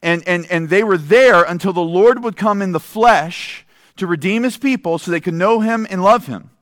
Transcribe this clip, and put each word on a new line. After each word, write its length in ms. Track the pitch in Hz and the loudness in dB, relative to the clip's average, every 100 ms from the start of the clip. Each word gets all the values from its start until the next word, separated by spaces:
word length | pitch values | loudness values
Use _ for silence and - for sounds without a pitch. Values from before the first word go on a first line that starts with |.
And, 180 | 170 170 165 | -2 -4 -2
and, 180 | 175 165 | -4 -2
and 180 | 175 160 | -6 0
they 140 | 185 | 0
were 160 | 220 185 | 2 0
there 420 | 147 220 262 190 | 2 4 6 6
until 320 | 170 175 190 | 4 0 -4
the 80 | 180 | -2
Lord 420 | 170 175 214 247 | -2 2 4 2
would 140 | 240 196 | -2 -4
come 240 | 208 202 | -2 -2
in 100 | 196 | -2
the 80 | 165 | -6
flesh 840 | - 214 240 214 160 175 - - _ _ _ - | -8 0 2 2 0 -10 -14 -16 _ _ _ -10
to 80 | 185 | -4
redeem 380 | 170 165 220 | -2 -2 -2
his 140 | 247 - | -2 -4
people 420 | 277 254 175 165 | -4 -4 -4 -6
so 100 | - | -4
they 100 | 170 | -4
could 140 | 175 | -4
know 280 | 165 190 226 | -2 0 2
him 260 | 220 226 214 | 0 -2 -4
and 140 | 190 | -2
love 240 | 185 233 - | 2 2 0
him. 240 | 202 - _ | -14 -14 _